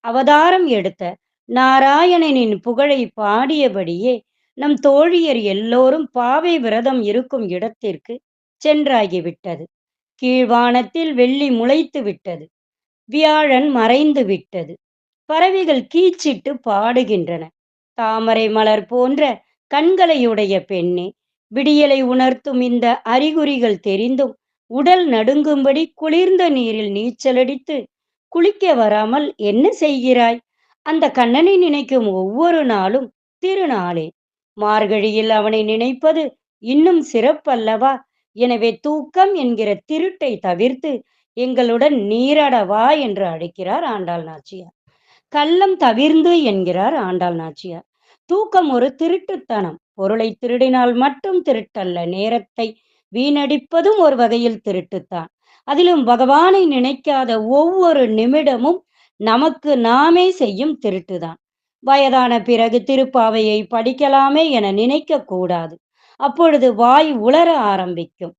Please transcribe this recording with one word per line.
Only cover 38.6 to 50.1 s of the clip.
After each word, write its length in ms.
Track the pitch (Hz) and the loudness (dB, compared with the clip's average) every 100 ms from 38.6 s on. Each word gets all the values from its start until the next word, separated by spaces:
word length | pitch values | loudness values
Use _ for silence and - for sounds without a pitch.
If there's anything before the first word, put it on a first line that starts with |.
| 226 180 | -2 -2
தூக்கம் 580 | 294 302 294 370 381 381 | -4 -6 -4 0 2 2
என்கிற 460 | 247 226 208 202 _ | -2 -2 -2 -4 _
திருட்டை 540 | 311 370 381 285 196 | -4 -4 -4 -6 -4
தவிர்த்து 640 | 190 175 233 262 320 240 _ _ _ - | -4 0 -2 -2 -6 -8 _ _ _ -8
எங்களுடன் 680 | 254 254 240 233 285 277 202 | -4 -2 0 2 2 0 -2
நீராட 600 | 220 262 302 285 247 190 | -2 2 2 2 0 0
வா 260 | 208 240 | 0 2
என்று 340 | 302 254 196 190 | 0 -2 -4 -6
அழைக்கிறார் 580 | 160 175 - 185 254 | -6 -12 -10 -6 -6
ஆண்டாள் 400 | 320 214 175 170 | -6 -8 -6 -8
நாச்சியார். 500 | 160 156 - 190 170 _ _ _ _ _ _ | -10 -18 -20 -20 -20 _ _ _ _ _ _
"கள்ளம் 440 | 294 294 349 381 370 | -2 2 2 2 2
தவிர்ந்து" 640 | 262 220 294 320 320 349 | 2 2 2 4 4 2
என்கிறார் 520 | 269 196 180 180 208 302 | 2 -2 -2 -2 -2 -2
ஆண்டாள் 400 | 190 180 180 170 | -4 -4 -4 -4
நாச்சியார். 500 | 160 156 185 170 _ _ _ _ _ | -10 -14 -16 -18 _ _ _ _ _
தூக்கம் 400 | 370 440 392 320 | -4 0 0 0
ஒரு 260 | 247 262 269 | 0 -2 -2
திருட்டுத்தனம். 800 | 320 359 - 359 - 220 180 160 _ | -4 -4 -6 -12 -6 -6 -6 -10 _
பொருளை 440 | - 196 | -8 -4